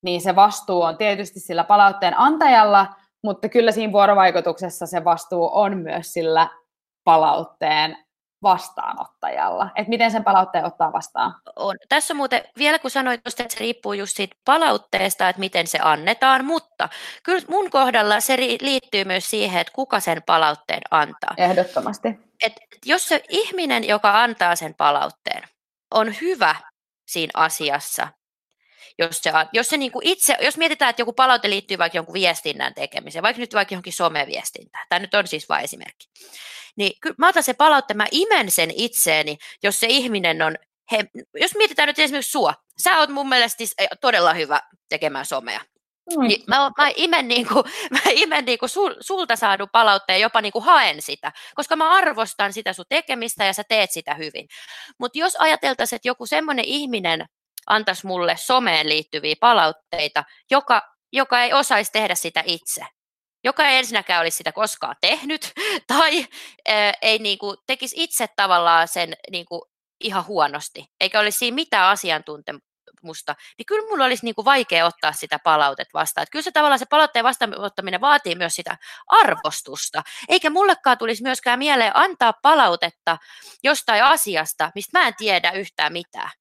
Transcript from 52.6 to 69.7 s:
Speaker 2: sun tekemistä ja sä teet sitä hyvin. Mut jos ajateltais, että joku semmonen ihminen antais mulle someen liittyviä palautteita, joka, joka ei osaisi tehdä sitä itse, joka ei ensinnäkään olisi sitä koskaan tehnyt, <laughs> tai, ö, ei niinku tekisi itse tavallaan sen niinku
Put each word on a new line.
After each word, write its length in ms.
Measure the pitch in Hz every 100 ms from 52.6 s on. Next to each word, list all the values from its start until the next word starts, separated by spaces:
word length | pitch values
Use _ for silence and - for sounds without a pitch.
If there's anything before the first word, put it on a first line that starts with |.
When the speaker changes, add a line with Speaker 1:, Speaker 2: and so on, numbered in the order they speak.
| 214
Speaker 2:
sun 120 | 185 175
tekemistä 560 | 294 320 254 233 - 196
ja 80 |
sä 100 | 190 214
teet 220 | 220 190
sitä 220 | - 156
hyvin. 340 | 147 156 - 151 - - - - _
Mut 160 | 247 294
jos 200 | 349 -
ajateltais, 540 | 311 311 269 262 233
että 140 | 233 247
joku 180 | 254 240
semmonen 400 | 302 311 262 220
ihminen 600 | 277 285 226 180 165 160 _ _ - -
antais 360 | 214 208 185
mulle 320 | 196 185 175 165
someen 520 | - 254 240 160 151
liittyviä 460 | 151 156 151 151 151
palautteita, 840 | 233 226 160 160 _ 170 151 - 147 _ _
joka, 300 | 269 277 233 - _ _
joka 280 | 254 269 247
ei 120 | 240
osaisi 380 | 277 - 220 202
tehdä 240 | 214 214 175
sitä 280 | 170 160 160
itse, 400 | 170 - - - _ _ _ _ _
joka 240 | 240 277 294
ei 100 | 262
ensinnäkään 440 | 247 220 - 175
olisi 160 | 165 -
sitä 140 | -
koskaan 440 | 139 - - 131 123
tehnyt, 500 | 175 294 269 311 - - 415
<laughs> 200 | 381 -
tai, 380 | 269 320 302 262 - - _ -
ö, 40 | 214 208 -
ei 180 | 220 220
niinku 360 | 214 196 202 196 -
tekisi 280 | 262 262 -
itse 240 | 330 - 226 -
tavallaan 520 | 196 180 170 165 170
sen 260 | 185 170 - -
niinku 340 | 175 170 175 -